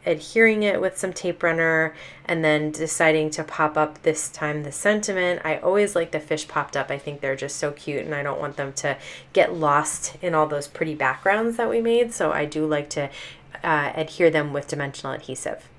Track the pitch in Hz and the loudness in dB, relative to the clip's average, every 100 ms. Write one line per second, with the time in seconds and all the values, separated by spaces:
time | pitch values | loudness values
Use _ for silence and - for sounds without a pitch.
0 | - 156 - 226 226 214 208 190 190 185 | 0 -2 0 4 6 6 2 2 0 -2
1 | 190 180 180 175 175 165 165 160 160 - | -6 -4 -4 0 0 2 2 4 0 -4
2 | - - - 170 156 151 151 151 156 - | -20 -14 -4 0 4 2 0 -4 -4 2
3 | 165 156 156 151 151 - 156 156 151 - | 4 4 2 -4 -8 0 0 2 0 2
4 | 165 156 - - 151 151 147 - 202 214 | 0 0 -6 -6 -4 -4 -6 -2 2 2
5 | 208 190 180 175 160 151 175 202 202 190 | 0 0 0 0 -2 0 2 4 2 0
6 | 165 160 - 151 - 151 143 143 135 143 | -2 -4 -2 -4 -2 -4 -2 -4 -4 -6
7 | 151 143 139 135 139 - 147 143 - 143 | -6 -6 -4 -4 -6 -4 -4 -4 -6 -6
8 | 156 147 143 143 147 139 139 135 143 139 | -4 -4 -4 -4 -6 -6 -6 -4 -4 -4
9 | - - - 196 - 175 151 143 147 - | -8 -18 -2 2 2 2 4 4 2 -6
10 | - - 180 160 156 147 143 - 160 151 | -8 -6 0 2 2 0 -6 -4 -4 0
11 | 135 131 190 208 226 233 226 233 226 233 | -2 0 2 2 0 0 0 2 2 2
12 | 233 - 156 151 147 156 156 147 147 - | 2 0 0 0 -2 -2 0 0 -2 -6
13 | 139 - - - - - 170 151 143 - | -6 -8 -18 -18 -20 -6 0 2 0 -2
14 | 151 - 170 156 147 143 143 147 139 - | -6 4 4 6 0 -4 -6 -4 -4 -6
15 | 139 131 - 131 - 110 - | -8 -8 -8 -8 -8 -8 -14